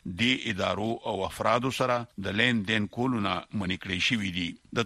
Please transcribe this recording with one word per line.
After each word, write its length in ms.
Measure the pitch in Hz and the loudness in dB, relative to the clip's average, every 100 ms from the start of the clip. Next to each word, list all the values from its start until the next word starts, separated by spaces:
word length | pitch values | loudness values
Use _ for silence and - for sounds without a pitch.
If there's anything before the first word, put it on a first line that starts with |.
دې 480 | - 90 120 131 120 98 | -8 0 2 2 -2 -2
ادارو 360 | 95 92 110 - 113 | 0 0 -2 -2 -4
او 40 | 98 92 | -2 -2
افرادو 420 | - 107 117 127 - | 0 2 2 2 0
سره 220 | 127 123 117 - 95 | 0 0 -2 -6 -2
د 120 | 98 | 2
لین 200 | 123 117 95 | 4 2 2
دین 200 | 110 104 113 | 0 0 0
کولو 260 | 127 120 98 | 0 2 0
نه 100 | 90 - 107 | 0 -2 -4
منع 180 | 92 92 98 | -2 -2 -2
کړی 120 | 92 - | 0 0
شوي 240 | 117 98 90 | 0 -2 -2
دي. 100 | 87 - - | -4 -6 -4
د 60 | 120 | -2